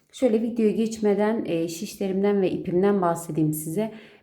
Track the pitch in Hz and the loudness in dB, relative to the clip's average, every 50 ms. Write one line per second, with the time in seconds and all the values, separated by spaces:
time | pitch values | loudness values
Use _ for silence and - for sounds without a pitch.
0 | _ _ - - 269 233 214 226 226 233 226 - 220 208 185 190 226 220 226 - | _ _ -6 0 2 2 2 2 0 0 0 2 2 2 4 2 0 -2 -2 0
1 | 214 208 202 190 208 214 226 226 - - 170 165 165 170 170 - - - - - | 2 2 2 2 2 0 0 -2 -2 -2 -2 -2 -2 -4 -6 -8 -10 -10 -8 -6
2 | 202 190 185 190 196 202 202 202 190 170 - - - 175 160 180 196 202 202 196 | -4 -2 -2 0 2 2 2 2 2 0 0 -2 -4 0 0 2 2 4 2 2
3 | 180 170 170 165 - - 151 160 156 156 151 156 156 160 160 196 220 220 - - | 2 0 0 -2 -4 -4 0 0 2 2 0 -2 -4 -4 -4 -4 -4 -4 -6 -12
4 | - - - - | -20 -20 -20 -20